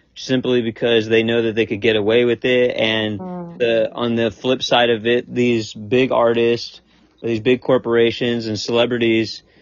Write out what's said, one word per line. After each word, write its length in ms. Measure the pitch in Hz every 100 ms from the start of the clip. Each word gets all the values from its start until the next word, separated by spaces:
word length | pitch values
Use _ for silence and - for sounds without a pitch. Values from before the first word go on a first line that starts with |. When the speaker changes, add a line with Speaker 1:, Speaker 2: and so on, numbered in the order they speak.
| _
Speaker 1:
simply 480 | - - 131 123 123
because 440 | 117 113 120 117 110
they 160 | 113
know 200 | 113 117
that 120 | 117
they 120 | 107 107
could 140 | 104
get 160 | 113 110
away 280 | 104 120
with 200 | 123 117
it. 320 | 131 127 123 -
And 440 | 110 110 107 104
Speaker 2:
Mm. 380 | 92 180 170 170
Speaker 1:
the, 340 | 117 113 110
on 220 | - 120
the 160 | 117 117
flip 320 | - 127 -
side 280 | - 123 120
of 160 | 113 113
it, 260 | 120 -
these 420 | 123 123 117 107
big 380 | 110 104 123 131
artists, 680 | 120 117 117 117 117 - - _ _ _ _
these 180 | 113 113
big 200 | 113 127
corporations 840 | - 127 117 117 117 110 120 120 113
and 120 | 104
celebrities, 840 | - 117 120 120 117 113 110 - - _